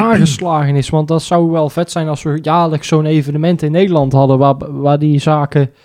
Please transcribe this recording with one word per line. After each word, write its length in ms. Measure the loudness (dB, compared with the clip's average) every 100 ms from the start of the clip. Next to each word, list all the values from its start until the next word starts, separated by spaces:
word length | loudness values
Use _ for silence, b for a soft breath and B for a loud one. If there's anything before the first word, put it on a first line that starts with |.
<clears throat> 40 | 2
aangeslagen 720 | 2 2 0 -2 -2 0 0
is, 140 | 0
want 180 | -2 0
dat 140 | -2
zou 300 | 0 0 2
wel 180 | 0 -2
vet 220 | -2 -4
zijn 160 | -4 -4
als 160 | -4
we 160 | -4 -4
jaarlijks 460 | 0 0 0 -2 0
zo'n 180 | 0 2
evenement 560 | 0 0 -2 0 0
in 100 | 0
Nederland 400 | 0 2 2 2
hadden 240 | 2 4 4
waar, 180 | 2 0 -4 -4
waar 180 | -2 0
die 200 | 2 0
zaken, 500 | 0 0 0 0 -2 b